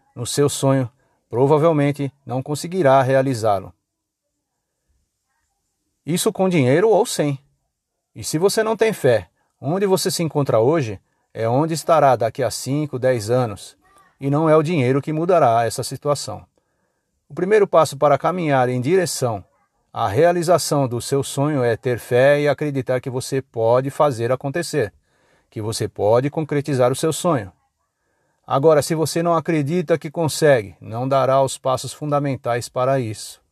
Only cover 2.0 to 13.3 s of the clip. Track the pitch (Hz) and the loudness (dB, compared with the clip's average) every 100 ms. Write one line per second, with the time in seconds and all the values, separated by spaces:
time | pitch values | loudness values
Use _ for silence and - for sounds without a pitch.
2 | 139 - - 127 139 147 170 185 139 135 | -8 -10 -8 -8 -6 -8 -6 0 4 4
3 | 127 135 135 117 107 95 101 - _ _ | 4 2 0 0 0 -2 -4 -18 _ _
4 | _ _ _ _ _ _ _ _ _ _ | _ _ _ _ _ _ _ _ _ _
5 | _ _ _ _ _ _ _ _ _ _ | _ _ _ _ _ _ _ _ _ _
6 | 135 175 226 190 190 175 123 147 220 190 | -6 -2 -2 0 0 2 4 4 4 2
7 | 240 - 147 139 _ _ _ _ _ _ | 2 -2 -4 -4 _ _ _ _ _ _
8 | _ 113 104 156 196 226 220 226 220 190 | _ -14 -6 0 0 0 -2 0 0 2
9 | 131 113 - _ _ _ 131 190 202 185 | 2 2 -2 _ _ _ -4 -2 0 0
10 | 190 - 160 147 135 117 117 165 117 95 | 0 -4 -4 -2 0 2 2 2 -2 -8
11 | _ _ _ - 113 127 160 160 - 160 | _ _ _ -6 -2 0 0 -4 2 4
12 | 143 120 113 - 117 - 127 147 147 127 | 4 4 0 -2 -4 -4 -6 -4 -4 -2
13 | 131 123 104 | -2 -2 0